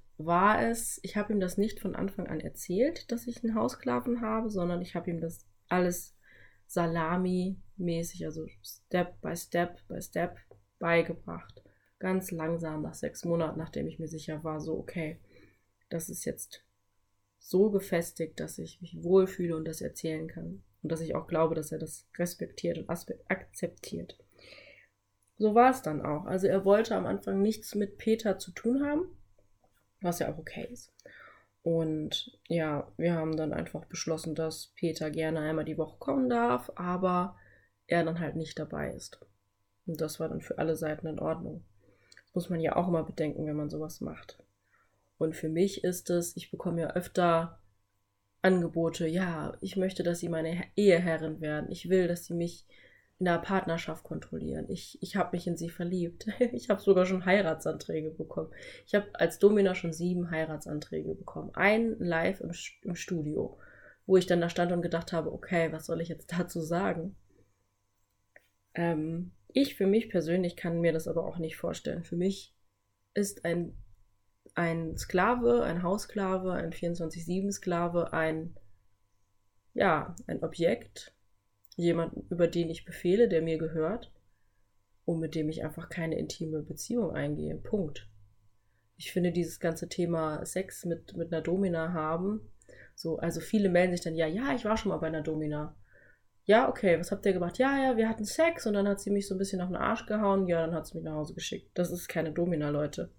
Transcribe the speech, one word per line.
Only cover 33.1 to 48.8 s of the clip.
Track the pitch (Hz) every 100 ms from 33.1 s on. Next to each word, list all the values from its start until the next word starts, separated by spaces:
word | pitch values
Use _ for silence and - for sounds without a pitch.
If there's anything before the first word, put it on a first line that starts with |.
haben | 165 160 156
dann | 156
einfach | - 165 160 -
beschlossen, | 170 - 160 165
dass | 156 160 - - -
Peter | 165 160 156
gerne | 156 160 160
einmal | 151 160 151
die | 151
Woche | - -
kommen | - 277 254
darf, | 240 240 247 - -
aber | 180 180 185 180 190 - - - _ _ -
er | 170
dann | 165 170
halt | 156 165
nicht | 151 -
dabei | 151 151 147
ist. | - - - - _ _ _ _ _ -
Und | 156
das | 156 -
war | 160
dann | 160
für | - -
alle | 156 160
Seiten | 156 151 160
in | 156
Ordnung. | 156 165 170 165 - _ _ _ _
Das | - _ 180
muss | 175
man | 170
ja | 160 -
auch | 180
immer | 165
bedenken, | 156 - 156 - 151
wenn | 151
man | 147
sowas | 156 156 -
macht. | 147 156 - - _ _ _ _ _ _ _ -
Und | 160 165
für | 160
mich | 160 196 -
ist | 180 180 -
es, | 175 170 -
ich | -
bekomme | - 175 165
ja | 160
öfter | 180 - - 175 165 170 - - _ _ _ _ _ _ _
Angebote, | 185 185 170 165